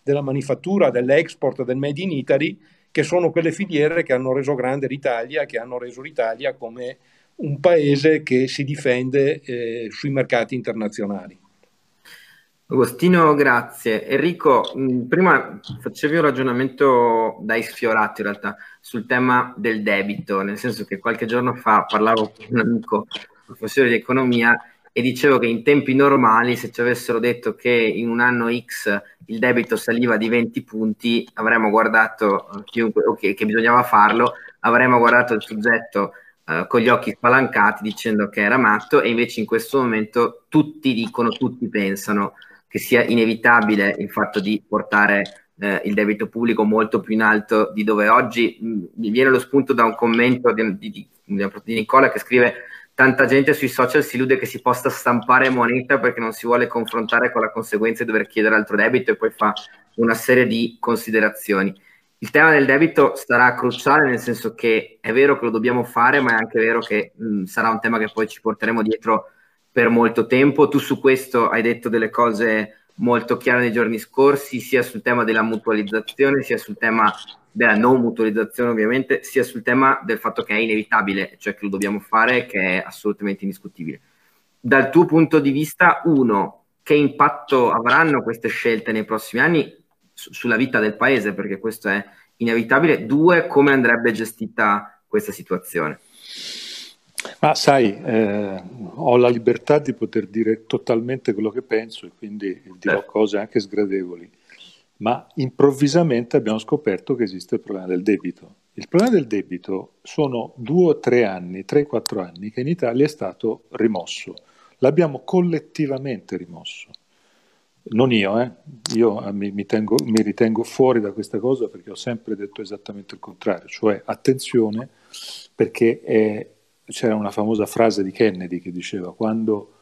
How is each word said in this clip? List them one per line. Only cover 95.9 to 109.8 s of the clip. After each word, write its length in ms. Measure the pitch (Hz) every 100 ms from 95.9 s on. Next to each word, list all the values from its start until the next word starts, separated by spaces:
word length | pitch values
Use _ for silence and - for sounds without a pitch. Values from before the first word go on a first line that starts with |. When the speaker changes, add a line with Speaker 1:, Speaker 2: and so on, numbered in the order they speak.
| 76 _ _ - - - - - - - - _ - - -
Speaker 3:
Ma 140 | 151
sai, 420 | 151 - 139 113 101
eh, 600 | - 110 107 104 101 95 90 127 95 117
ho 200 | 156 123
la 140 | 123
libertà 480 | 120 113 117 - 147
di 160 | 147
poter 320 | 120 110 113 95
dire 400 | 107 107 110 -
totalmente 680 | 131 - 117 120 131 127
quello 180 | 104 107
che 100 | 120
penso 460 | - 110 113 - 90
e 40 | _
quindi 420 | 107 104 101 90 - 90
dirò 180 | - 98
Speaker 2:
Certo. 140 | -
Speaker 3:
cose 260 | 107 107 101
anche 220 | 107 117
sgradevoli, 680 | 98 98 104 95 90 87 90 _ _ - - _ _ -
ma 300 | 104 127 - -
improvvisamente 1000 | 131 - 143 131 143 160 170 120 120 147
abbiamo 220 | 107 110
scoperto 560 | - 147 - 92 -
che 100 | 123
esiste 320 | 107 92 - 113
il 60 |
problema 240 | - 98 92
del 160 | 90
debito. 540 | 104 98 90 - - _ _
Il 140 | - -
problema 260 | 170 233
del 140 | 214 127
debito 640 | 104 - 90 - 95